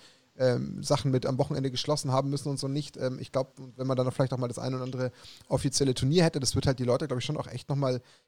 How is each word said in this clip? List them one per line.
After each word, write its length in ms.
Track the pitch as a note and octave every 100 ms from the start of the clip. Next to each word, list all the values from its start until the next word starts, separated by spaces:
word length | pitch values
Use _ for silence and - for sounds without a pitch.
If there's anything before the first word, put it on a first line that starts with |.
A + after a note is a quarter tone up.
| - _ _ -
ähm, 440 | B2+ B2+ C3+ G2
Sachen 260 | - D3 C#3
mit 160 | B2+ C3+
am 140 | B2+
Wochenende 320 | C#3 C#3+ C3+
geschlossen 400 | B2 - D3 C#3
haben 180 | C3 C#3
müssen 200 | C#3 C#3+
und 100 | C3+
so 80 | C3+
nicht. 280 | C#3+ - -
Ähm, 220 | B2+ B2+
ich 120 | -
glaub, 240 | C3+ C3+ - C3 A#2+
wenn 120 | C3
man 100 | B2+
dann 140 | B2+
vielleicht 220 | - C3
auch 40 | B2+
mal 100 | B2
das 120 | -
ein 160 | B2+ C3
oder 80 |
andere 280 | B2+ B2+ B2 - - - -
offizielle 480 | C3+ C#3+ - C#3 B2
Turnier 280 | C3 F3
hätte, 160 | E3+ D3
das 140 | B2
wird 140 | C#3 C#3+
halt 100 | B2
die 60 |
Leute, 240 | B2 B2+ D3+
glaub 100 | B2+
ich, 80 | B2
schon 120 | D3+
auch 100 | B2
echt 220 | B2+ -
nochmal 320 | C#3+ C3+ B2 - _